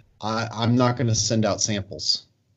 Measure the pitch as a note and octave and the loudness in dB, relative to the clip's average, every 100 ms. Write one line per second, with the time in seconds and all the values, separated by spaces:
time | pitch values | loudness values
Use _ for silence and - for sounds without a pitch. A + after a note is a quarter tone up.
0 | _ _ G#2+ A2+ G#2+ G#2 A#2 A#2+ B2 B2 | _ _ -6 -4 -4 -2 2 4 4 2
1 | A#2 A2 - A2+ G#2+ F2+ - G2+ - D#2 | 0 0 0 2 2 0 -2 -2 -6 -6
2 | - - - _ _ | -4 -4 -6 _ _